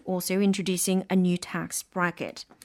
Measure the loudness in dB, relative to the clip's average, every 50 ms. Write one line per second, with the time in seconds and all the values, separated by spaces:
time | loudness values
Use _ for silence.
0 | -2 -4 -4 -2 -2 0 0 2 4 4 2 2 0 -2 -2 0 0 0 0 0
1 | 0 2 2 4 4 4 2 0 -4 -6 -6 -6 -6 -6 -8 -10 -10 _ -4 -2
2 | -2 -2 -2 -4 -8 -10 -10 -12 -16 -18 -20 _